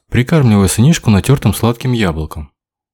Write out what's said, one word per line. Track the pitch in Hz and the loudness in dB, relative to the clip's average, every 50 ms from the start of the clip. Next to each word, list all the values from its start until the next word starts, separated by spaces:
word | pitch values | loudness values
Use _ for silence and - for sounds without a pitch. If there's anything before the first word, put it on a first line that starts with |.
| _ - | _ -6
прикармливая | - 110 120 - 165 160 135 117 107 101 98 90 | -2 -2 -2 0 0 2 2 4 4 2 2 0
сынишку | - - 113 156 165 - - - | 2 2 2 2 2 2 0 0
натертым | 104 95 - - 139 139 - 110 | 0 0 2 2 0 2 2 -2
сладким | 95 - - 113 117 - - 131 | -2 0 -2 -2 -2 -2 -4 -4
яблоком. | 123 117 107 90 78 78 78 80 - 85 76 - _ _ _ _ _ _ _ _ | -2 -2 -2 -2 -4 -6 -8 -10 -10 -14 -16 -16 _ _ _ _ _ _ _ _